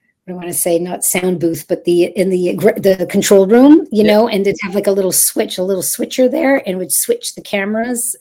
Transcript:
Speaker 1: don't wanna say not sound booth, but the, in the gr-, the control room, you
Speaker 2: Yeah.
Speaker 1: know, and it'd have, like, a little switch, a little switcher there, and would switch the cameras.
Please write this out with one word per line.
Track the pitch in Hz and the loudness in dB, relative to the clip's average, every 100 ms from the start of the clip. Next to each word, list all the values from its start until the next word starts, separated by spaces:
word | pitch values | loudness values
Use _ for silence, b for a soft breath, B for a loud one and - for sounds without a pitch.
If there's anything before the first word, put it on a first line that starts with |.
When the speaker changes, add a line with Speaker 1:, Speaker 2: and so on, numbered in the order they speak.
| b _ - | b _ -16
Speaker 1:
don't | 180 | -12
wanna | 175 | -10
say | - 180 170 | -6 0 0
not | 180 - | -2 -6
sound | - 180 185 175 | -4 -2 -2 -2
booth, | 165 156 - | -2 -4 -6
but | 175 | -4
the, | - 175 | 0 0
in | 170 - 185 | 0 -2 -2
the | 180 180 | 0 -2
gr-, | 196 196 214 | 0 0 2
the | 190 190 170 | 0 0 0
control | 202 202 196 190 | -2 4 4 6
room, | 233 277 311 311 | 6 8 6 4
you | 214 | 0
Speaker 2:
Yeah. | 214 | 4
Speaker 1:
know, | 208 226 | 4 2
and | 196 196 | 0 -2
it'd | 196 | -4
have, | 196 196 | -6 -2
like, | 202 | 0
a | |
little | 196 190 | 0 0
switch, | 175 - - 214 - | 0 -2 -2 -4 -4
a | |
little | 185 190 | -4 -4
switcher | - - 233 - 254 | -4 -6 -6 0 0
there, | 302 269 277 - | 2 0 0 -2
and | 185 | -6
would | 175 | -4
switch | - - 233 - | -4 -4 -4 -6
the | - | -14
cameras. | - 202 196 214 233 240 - - | -8 -6 -4 -4 -4 -6 -8 -8